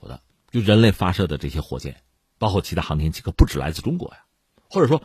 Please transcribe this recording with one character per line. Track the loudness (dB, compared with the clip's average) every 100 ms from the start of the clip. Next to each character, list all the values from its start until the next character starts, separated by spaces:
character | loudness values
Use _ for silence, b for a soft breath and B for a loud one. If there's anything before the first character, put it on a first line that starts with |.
的， | -20 -20 _ _ _
就 | -2
人 | 4 6
类 | 6
发 | 4 0
射 | 0 -2
的 | -4
这 | -6
些 | -8
火 | -8 -10
箭， | -12 -16 _ _ _ -6
包 | -2
括 | -2
其 | -2 -6
他 |
航 | -4 -2
天 | -2
器， | -4
可 | -2
不 | 4 4
止 | 2
来 | -6
自 | -6
中 | -6 -6
国 | -8
呀。 | -16 _ _ _ _ _
或 | 0
者 | 2
说， | 2